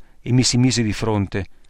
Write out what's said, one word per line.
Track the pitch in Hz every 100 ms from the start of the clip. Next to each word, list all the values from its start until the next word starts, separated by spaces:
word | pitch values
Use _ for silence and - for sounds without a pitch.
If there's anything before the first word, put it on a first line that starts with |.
| - -
e | 120
mi | 127
si | 117 123
mise | 127 117
di | 110
fronte, | 95 110 107 95 104 95 -